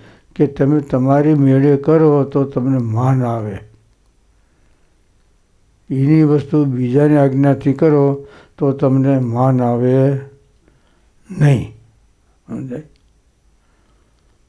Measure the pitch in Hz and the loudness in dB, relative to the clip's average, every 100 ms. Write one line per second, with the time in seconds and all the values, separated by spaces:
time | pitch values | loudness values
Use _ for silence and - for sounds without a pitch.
0 | - - _ - 143 143 139 151 147 131 | -20 -20 _ -4 -4 -2 0 0 -2 -2
1 | 131 143 151 151 135 135 143 139 147 160 | 0 2 2 2 2 2 2 0 2 2
2 | 156 143 135 143 135 131 131 131 113 113 | 4 2 0 -2 -2 -4 -2 -2 -2 -2
3 | 131 131 120 117 107 95 - _ _ _ | 0 0 -2 -4 -8 -12 -16 _ _ _
4 | _ _ _ _ _ _ _ _ _ _ | _ _ _ _ _ _ _ _ _ _
5 | _ _ _ _ _ _ _ _ - 135 | _ _ _ _ _ _ _ _ -8 -2
6 | 139 156 151 147 - 151 143 123 123 139 | 2 2 4 0 0 -2 0 -2 0 2
7 | 147 151 139 135 139 139 139 135 160 147 | 2 2 2 2 0 0 -2 0 2 2
8 | 139 139 - - _ - 143 135 139 135 | 0 -2 -10 -20 _ -6 -4 -2 0 0
9 | 135 135 120 117 131 127 120 120 127 135 | 2 0 -2 0 0 0 0 0 0 2
10 | 135 139 - - _ _ _ _ _ _ | 0 -2 -10 -20 _ _ _ _ _ _
11 | _ _ - 180 147 131 110 - _ _ | _ _ -12 -2 0 0 -4 -14 _ _
12 | _ _ _ _ - - 131 135 156 _ | _ _ _ _ -14 -12 -12 -14 -16 _
13 | _ _ _ _ _ _ _ _ _ _ | _ _ _ _ _ _ _ _ _ _
14 | _ _ _ _ | _ _ _ _